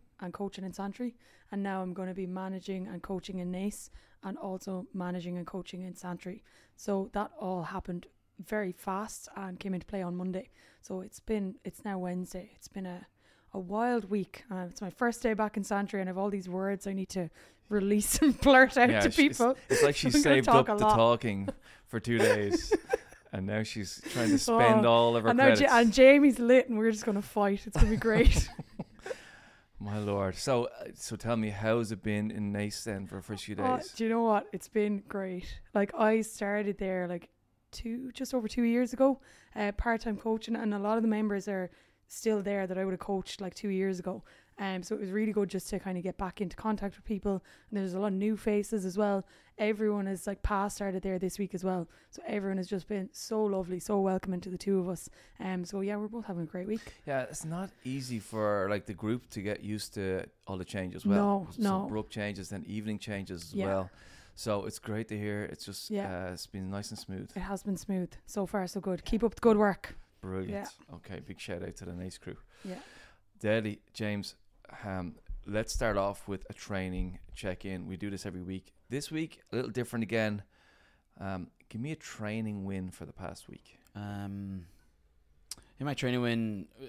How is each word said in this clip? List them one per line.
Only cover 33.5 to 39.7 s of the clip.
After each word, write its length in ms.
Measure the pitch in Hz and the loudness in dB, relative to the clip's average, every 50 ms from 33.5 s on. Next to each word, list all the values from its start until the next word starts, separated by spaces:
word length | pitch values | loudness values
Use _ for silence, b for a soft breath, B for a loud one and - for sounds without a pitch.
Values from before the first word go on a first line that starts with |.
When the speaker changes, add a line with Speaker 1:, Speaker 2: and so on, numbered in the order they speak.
| 104 98 | -4 -2
Speaker 1:
Oh, 180 | 101 254 254 | 0 0 0
Speaker 2:
days? 140 | - - - - | 0 -4 -8 -6
Speaker 1:
do 80 | - 233 | -4 -2
you 60 | 220 | 0
know 140 | 226 233 233 | 0 2 2
what? 240 | 226 214 202 - - | 4 2 2 0 -2
It's 160 | - 180 - | -10 -12 -8
been 360 | - - 220 208 208 208 196 202 | -4 -2 0 0 0 0 -4 -6
great. 520 | - - 196 190 185 180 180 - - - - - - - | -8 -8 -6 -6 -6 -6 -8 -8 -10 -12 -12 -8 -2 0
Like, 180 | 208 202 202 - | 0 2 2 2
I 280 | 330 220 214 220 226 | 2 4 4 4 4
started 580 | 214 - - - 208 202 208 208 208 202 196 - | 2 -2 -6 -6 -4 -2 0 0 0 -2 -2 -2
there, 280 | 202 190 185 185 180 | -2 -2 -2 -2 -2
like, 220 | 175 180 170 - - _ _ _ _ _ _ _ _ | -2 -4 -6 -8 -12 _ _ _ _ _ _ _ _
two, 400 | - - - 226 226 247 262 254 | -14 -10 -8 -8 -6 -8 -8 -10
just 220 | - - 262 - - | -8 -8 -6 -2 -2
over 140 | 254 214 | -2 -2
two 160 | 220 - 247 240 | -2 0 2 2
years 300 | 233 233 247 254 233 - | 4 4 4 2 2 2
ago, 260 | 233 262 277 262 - B B B B B B B | 4 4 4 4 2 B B B B B B B
uh, 160 | 214 208 202 | -4 -4 -2